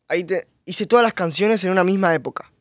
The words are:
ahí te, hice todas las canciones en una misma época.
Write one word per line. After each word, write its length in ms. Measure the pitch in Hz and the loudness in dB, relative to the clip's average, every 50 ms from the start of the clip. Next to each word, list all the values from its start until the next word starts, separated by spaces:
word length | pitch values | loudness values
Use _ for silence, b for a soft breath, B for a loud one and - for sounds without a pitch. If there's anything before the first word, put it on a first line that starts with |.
| _ - | _ -6
ahí 160 | 160 175 180 | -6 -4 -4
te, 220 | 170 190 175 - _ _ _ _ | -4 -6 -6 -6 _ _ _ _
hice 200 | 180 180 - 208 | -8 -6 -6 0
todas 180 | - 226 240 233 | 2 4 4 4
las 100 | 220 - | 2 0
canciones 500 | - 180 165 143 165 202 214 226 190 185 | -2 -4 -4 -2 0 0 0 0 0 0
en 80 | 185 | 0
una 140 | 190 190 180 | 2 2 2
misma 280 | 185 196 190 190 170 165 | 2 2 2 2 2 0
época. 380 | 151 120 131 - - - - _ _ | 0 -2 -6 -10 -10 -14 -16 _ _